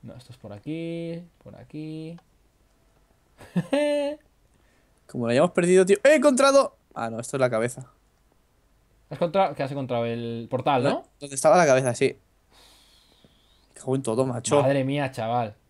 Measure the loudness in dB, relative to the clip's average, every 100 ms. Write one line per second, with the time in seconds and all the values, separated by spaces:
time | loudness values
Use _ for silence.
0 | -20 -20 -20 -20 -18 -16 -10 -10 -8 -8
1 | -10 -12 -16 _ -20 -20 -18 -14 -14 -12
2 | -14 -16 _ _ _ _ _ _ _ _
3 | _ _ _ _ -8 -6 -2 -2 0 0
4 | -2 -8 _ _ _ _ _ _ _ _
5 | _ -6 0 2 2 2 4 4 4 4
6 | 4 6 4 4 4 4 2 _ _ -8
7 | -8 -8 -8 -2 0 0 -2 -6 -18 _
8 | _ _ _ _ _ _ _ _ _ _
9 | _ -4 -2 0 0 -2 -6 -6 -4 -4
10 | -2 -4 -6 -8 -6 -4 0 0 0 -2
11 | -8 _ -12 0 4 6 6 4 2 0
12 | -2 -2 _ _ _ _ _ _ _ _
13 | _ _ _ _ _ _ _ -14 -6 -4
14 | -2 -2 -2 -4 0 2 2 0 -2 -2
15 | -4 -6 -4 -4 -4 -10